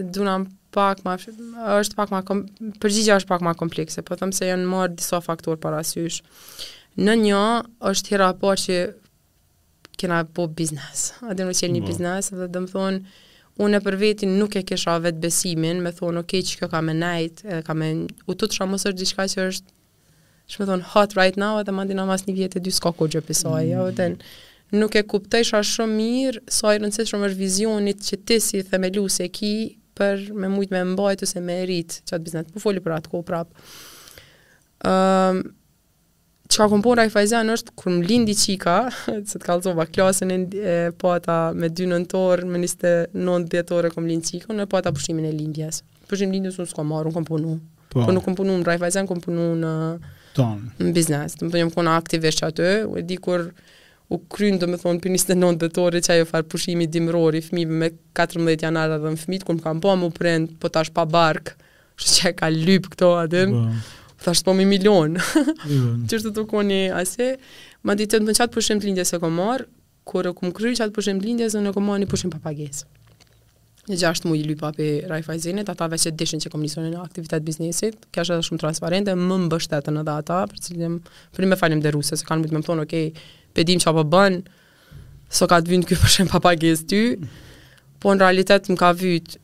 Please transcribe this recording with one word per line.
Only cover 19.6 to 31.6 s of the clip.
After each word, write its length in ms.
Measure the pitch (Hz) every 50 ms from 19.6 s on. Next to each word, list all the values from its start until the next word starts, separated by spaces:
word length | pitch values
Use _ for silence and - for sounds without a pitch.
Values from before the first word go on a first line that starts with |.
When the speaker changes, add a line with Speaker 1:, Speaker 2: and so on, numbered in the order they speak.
| - _ _ _ _ _ _ _ _ _ _ _ _ _ _ _ _ _
Speaker 1:
që 100 | - -
me 60 | 202
thonë, 160 | 196 190 185 170
hot 320 | - - 214 202 202 208
right 220 | 196 185 190 185
now, 240 | 196 196 208 214 214
edhe 100 | 208 202 196
mandina 320 | 190 196 196 196 190 190
mas 180 | 190 190 190 190
një 100 | 202 190
vjetë 220 | 190 190 185 185
e 40 | 190
dy 100 | 175 185
s'ka 200 | 185 - - 170 170
kur 100 | - 165 156
gjë 120 | 151 165 151
pisaj, 420 | - 160 - 170 165 160 160 160
Speaker 2:
Mm. 60 | 160
Speaker 1:
ja, 120 | 170 180 185
u 920 | 185 - - 185 175 175 - - - - - - - _ _ _ _ -
nuk 200 | 208 214 214 -
e 60 | 214 208
kuptejsha 560 | 214 - 202 196 - - 233 233 226 - 214 208
shumë 320 | 202 - - 226 220 220
mirë, 420 | 214 220 226 240 254 269 262 247 214 - -
sa 200 | - - - 214 208
i 40 | 208
rëndësishëm 440 | 208 208 202 - 226 214 - 208 202 202
është 80 | 196 190
vizionit 600 | 196 190 185 190 214 220 220 208 202 202 202 202
që 240 | - - - 196 -
ti 140 | - 233 226
si 220 | 208 - - 196 190
themelues 580 | 190 - 185 185 185 185 208 202 190 - -
e 80 | 180 180
ki, 480 | 185 - 214 208 208 214 220 - - _ _ _ _
për 380 | - 202 202 202 196 196 202 214
me 140 | 214 190 190
mujt 220 | 196 202 196 190 190
me 100 | 185 180
mbajt 380 | 180 185 185 202 202 196 196 -
ose 180 | 190 - 185
me 240 | 180 175 175 180